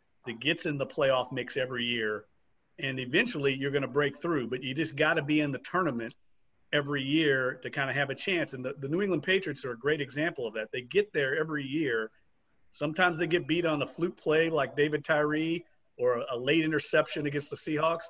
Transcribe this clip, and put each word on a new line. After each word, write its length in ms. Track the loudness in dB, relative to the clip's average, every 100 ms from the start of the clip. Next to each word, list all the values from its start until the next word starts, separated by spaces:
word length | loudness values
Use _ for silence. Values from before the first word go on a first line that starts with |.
| _ _
that 140 | -10 -4
gets 280 | 0 0 0
in 120 | -2
the 80 | -2
playoff 460 | 2 2 4 0
mix 240 | -4 -4 -4
every 280 | -2 -2
year. 400 | -2 0 -2 -4 -8 _ _ _ _ -8
And 220 | -6 -4
eventually 520 | 0 2 2 0 0
you're 180 | 0 0
gonna 160 | 0 0
break 320 | 2 0 0
through, 280 | -2 0 -2
but 140 | -4
you 100 | -4
just 240 | -4 -2 2
gotta 260 | 2 2
be 180 | 2 0
in 100 | 0
the 80 | -4
tournament 560 | -4 -2 0 -2 -6 -12 _ _ _ _ _
every 300 | -2 0 -2
year 560 | 0 2 4 4 2 -2
to 80 | -6
kinda 220 | -4 -2
have 160 | 0 -2
a 60 |
chance. 400 | -2 -2 0 -2
And 100 | -4
the, 100 | -6 -6
the 100 | -2
New 140 | 0
England 220 | 2 0
Patriots 400 | 2 2 0 -4
are 80 | -6
a 60 | -4
great 220 | 0 0
example 460 | -2 -2 -2 -2 -4
of 80 |
that. 160 | -4 -4
They 100 | -6
get 300 | -2 0 0
there 240 | 2 0 0
every 280 | -2 -4
year. 460 | -4 -2 0 0 -2 _ _ _ _ _ _
Sometimes 480 | -6 -4 2 2 2
they 80 | 0
get 200 | 0 2
beat 200 | 0 2
on 160 | 0
a 40 | -2
fluke 300 | -2 -4 -2
play 320 | 2 2 4
like 280 | 2 0 2
David 280 | 2 2
Tyree 600 | 2 2 2 0 0 -4 -6 _ _ -2
or 200 | 2 2
a, 60 | 0
a 60 | -2
late 260 | 2 4
interception 600 | 4 2 2 2 2 0 -2
against 240 | -2 -4
the 60 | -6
Seahawks. 480 | -4 0 2 0 -4